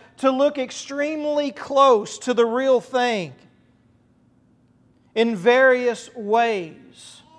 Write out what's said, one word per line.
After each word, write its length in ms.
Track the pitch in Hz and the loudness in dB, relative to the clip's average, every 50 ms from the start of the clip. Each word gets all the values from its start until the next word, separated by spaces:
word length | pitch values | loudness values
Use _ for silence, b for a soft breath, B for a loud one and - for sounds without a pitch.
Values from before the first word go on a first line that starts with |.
| B B B B | B B B B
to 120 | - 269 | 0 0
look 280 | 262 262 277 294 285 285 | 2 2 2 0 0 -2
extremely 920 | 262 254 - - - - 277 285 285 302 311 302 294 302 294 294 294 277 | -8 -8 -10 -14 -14 -10 -8 -6 -6 -6 -6 -6 -6 -4 -2 -2 -2 -4
close 680 | - - - - 285 269 277 269 247 208 208 - - - | -6 -10 -8 -2 2 4 4 6 4 4 2 -4 -12 -10
to 160 | - 254 247 | -6 -2 0
the 100 | 214 233 | 0 0
real 380 | 233 226 254 262 269 262 240 - | 0 0 -2 0 2 0 0 0
thing 500 | - - 254 247 247 226 208 175 147 131 - _ _ _ _ _ _ _ _ _ _ _ _ _ _ _ _ _ _ _ _ _ _ _ _ _ _ _ _ _ _ _ _ _ _ - | -2 -4 -2 -2 0 -2 -4 -6 -8 -12 -18 _ _ _ _ _ _ _ _ _ _ _ _ _ _ _ _ _ _ _ _ _ _ _ _ _ _ _ _ _ _ _ _ _ _ -2
in 220 | 220 226 233 233 | -2 -2 0 -2
various 760 | 185 170 233 240 254 262 262 254 247 247 240 226 - - - - | 0 2 2 4 6 6 4 4 4 0 -2 -4 -4 -8 -16 -14
ways, 1040 | 247 214 202 214 233 233 233 220 196 175 160 147 - - - - - - - - - _ _ _ | -10 -4 0 0 2 2 2 0 -4 -6 -10 -14 -20 -20 -20 -20 -20 -20 -20 -20 -20 _ _ _